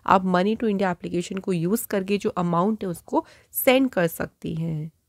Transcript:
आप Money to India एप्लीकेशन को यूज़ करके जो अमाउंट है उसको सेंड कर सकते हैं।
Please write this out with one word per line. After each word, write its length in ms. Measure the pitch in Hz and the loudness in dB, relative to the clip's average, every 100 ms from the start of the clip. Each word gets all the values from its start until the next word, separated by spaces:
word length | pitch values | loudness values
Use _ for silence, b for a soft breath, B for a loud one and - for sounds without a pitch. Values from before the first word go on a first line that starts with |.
| b | b
आप 200 | 196 185 | 4 4
Money 300 | 180 196 226 | 2 2 0
to 120 | 226 | 0
India 220 | 196 190 | 0 0
एप्लीकेशन 460 | 175 180 180 175 190 | -2 -6 -6 -4 -6
को 160 | 196 | -4
यूज़ 340 | 180 170 220 - | -2 0 -2 -2
करके 300 | 202 190 202 | -4 -2 -2
जो 120 | 214 | -2
अमाउंट 540 | - 175 170 190 220 | -2 0 2 2 0
है 60 | 190 | -4
उसको 360 | 165 - 311 - b b | -8 -4 -2 -4 b b
सेंड 360 | - - 254 269 | -2 2 4 4
कर 180 | - 170 | 2 0
सकते 460 | - 156 - 175 | -2 -8 -8 -8
हैं। 380 | 165 165 156 160 - | -4 -4 -4 -8 -14